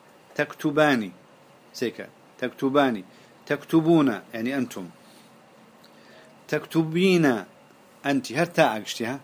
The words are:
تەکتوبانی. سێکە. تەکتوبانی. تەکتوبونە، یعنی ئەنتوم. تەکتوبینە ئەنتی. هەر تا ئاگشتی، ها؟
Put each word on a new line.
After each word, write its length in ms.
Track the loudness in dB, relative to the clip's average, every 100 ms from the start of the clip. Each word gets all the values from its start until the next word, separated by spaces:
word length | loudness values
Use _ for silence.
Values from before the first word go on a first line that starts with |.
| _ -20 -10 -6
تەکتوبانی. 720 | -6 -4 -2 2 2 2 -2 -10 -20 -20 -20 _ _ -8
سێکە. 300 | -6 -6 -14 -18 -20 -10
تەکتوبانی. 640 | -10 -4 0 2 2 0 -8 -20 -20 -18 -6
تەکتوبونە، 680 | -6 0 2 4 4 4 0 -8
یعنی 180 | -8 -6 -4
ئەنتوم. 300 | -6 -8 -14 -18 -20 -20 -20 -20 -20 -20 -20 -20 -20 -20 -20 -20 -20 -20 -6
تەکتوبینە 880 | -4 -2 -2 0 2 4 4 4 0 -6 -18 -20 _ _ -8 -4
ئەنتی. 280 | -2 -2 -2
هەر 100 | 0 2
تا 80 | 2
ئاگشتی، 320 | 0 -8 -8 -6
ها؟ 80 | -8